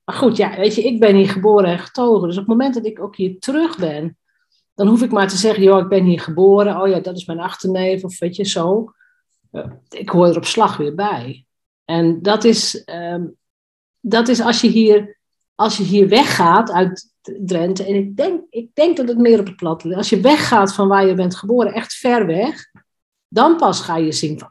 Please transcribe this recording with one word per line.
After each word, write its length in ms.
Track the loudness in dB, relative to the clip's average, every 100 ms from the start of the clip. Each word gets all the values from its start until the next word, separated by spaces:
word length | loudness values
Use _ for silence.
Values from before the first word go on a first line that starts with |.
Maar 120 | -14 -2
goed, 200 | 0 2
ja, 200 | -2 -2
weet 180 | -2
je, 80 | 0
ik 180 | -2 2
ben 140 | 4
hier 140 | 6 4
geboren 400 | 2 2 4 2
en 80 | -2
getogen. 500 | -6 -2 0 2 0
Dus 80 | -4
op 60 | -2
het 40 | 0
moment 180 | 0
dat 120 | -4 -6
ik 140 | -8
ook 140 | -12 -6
hier 220 | -8 -6
terug 400 | -6 -2 -4 -4
ben, 400 | -6 -6 -10 -12 _ _ _ _ _
dan 120 | -2 2
hoef 140 | 2
ik 80 | 2
maar 160 | 0 0
te 80 | 0
zeggen, 260 | 0 4
"Joh, 180 | 4 4
ik 80 | 2
ben 160 | 2
hier 160 | 2 0
geboren. 600 | -2 2 4 4 2 0
Oh 80 | 0
ja, 120 | -2
dat 160 | -4 -12
is 80 |
mijn 160 | -10 -10
achterneef," 640 | -10 -8 -6 -2 -2 -4
of 140 | -6 -8
weet 180 | -8 -6
je, 80 |
zo. 480 | -6 -4 -2 -2 -4 _ _ _ _ _ _
Eh, 140 | -14 -14 -16 _
ik 200 | -14 -2
hoor 180 | 2 4
er 80 | 2
op 80 |
slag 320 | -2 0 -2 -2
weer 180 | -8
bij. 500 | -4 -4 -6 -10 -16 _ _ _ _
En 380 | -6 0 0 0
dat 220 | 0 2
is, 400 | 2 2 -2 -8
ehm, 400 | -12 -12 -8 -8 -10 -14 _ _ _ _ _ _
dat 280 | -2 0 2
is 120 | 0
als 200 | 0 2
je 80 | 2
hier, 500 | 4 4 4 2 -14 _ _ _
als 220 | -4 -2 -2
je 60 |
hier 260 | 0 2 4
weggaat 600 | 4 2 2 4 4 2
uit 420 | 0 -2 -4 -16 _
Drenthe, 640 | -18 -12 -6 -4 -4 -4
en 100 | -4
ik 220 | -4 -4 -4
denk, 260 | -4 -4 -8
ik 240 | -14 -8
denk 220 | 0 0 0
dat 120 | -2
het 100 | 2
meer 220 | 4 4
op 60 | 2
het 100 | -6
platteland 360 | -6 -6 -6 -6
is. 80 | -2
Als 0 |
je 100 | 2
weggaat 540 | 4 2 2 2 2
van 140 | 2 2
waar 180 | 2 2
je 80 |
bent 200 | 2 -2 -4
geboren, 360 | -2 0 0
echt 200 | -4 -10
ver 320 | -6 -2 0 0
weg, 400 | -2 -4 -6 -16 _ _ _ _ _ _
dan 280 | 2 2 4
pas 240 | 0 -2
ga 160 | -4 -4
je 160 | -4
zien 260 | -4 -6 -8
van, 100 | -6